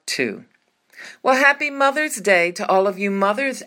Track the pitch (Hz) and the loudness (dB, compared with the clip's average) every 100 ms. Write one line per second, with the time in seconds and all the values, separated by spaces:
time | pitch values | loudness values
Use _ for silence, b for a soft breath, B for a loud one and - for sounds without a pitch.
0 | - - 120 110 - _ _ _ _ B | -8 -4 -4 -6 -16 _ _ _ _ B
1 | B B - 262 277 277 294 277 277 277 | B B 0 4 4 2 -2 0 0 0
2 | 302 247 196 180 175 180 - 190 196 185 | -4 -2 2 2 2 -2 0 2 2 -2
3 | 202 196 196 208 269 247 | -2 0 0 0 -2 -4